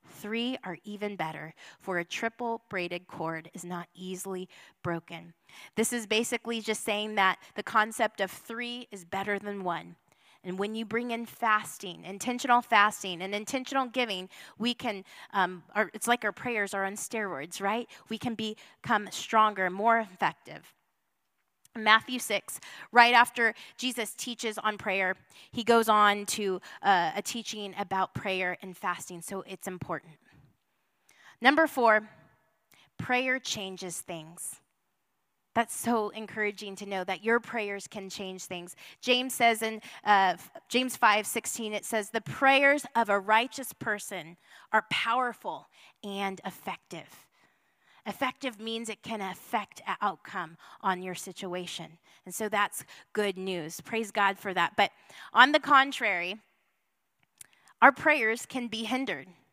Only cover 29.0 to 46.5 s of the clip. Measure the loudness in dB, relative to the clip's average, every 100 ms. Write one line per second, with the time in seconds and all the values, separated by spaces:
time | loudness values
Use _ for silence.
29 | -10 -12 -8 -10 -10 -12 -10 -10 -8 -8
30 | -10 -20 _ _ _ _ _ _ _ _
31 | _ _ -20 4 4 6 2 4 4 4
32 | 0 -20 _ _ _ _ _ _ _ -12
33 | -4 -2 0 -4 -4 -8 -8 -10 -10 -12
34 | -12 -14 -14 -14 -14 -14 _ _ _ _
35 | _ _ _ _ _ -2 -2 -4 -2 0
36 | -2 -8 -12 -4 -4 -4 -14 -12 -8 -6
37 | -4 -4 2 0 0 -6 -6 -8 -10 -12
38 | -12 -10 -10 -10 -10 -12 -12 -18 -20 -8
39 | 2 2 2 4 4 4 -2 -4 -12 -6
40 | 4 6 6 2 -10 -20 _ 0 0 4
41 | 4 4 0 -4 -6 -6 -6 -6 -4 -4
42 | -2 -6 -6 2 6 6 6 4 0 0
43 | 2 0 4 4 4 -8 -12 -8 -6 -6
44 | -6 -12 -12 -20 _ -20 0 0 0 -2
45 | 0 0 0 -4 -10 -10 -14 _ -20 _
46 | -10 -4 -4 -4 -10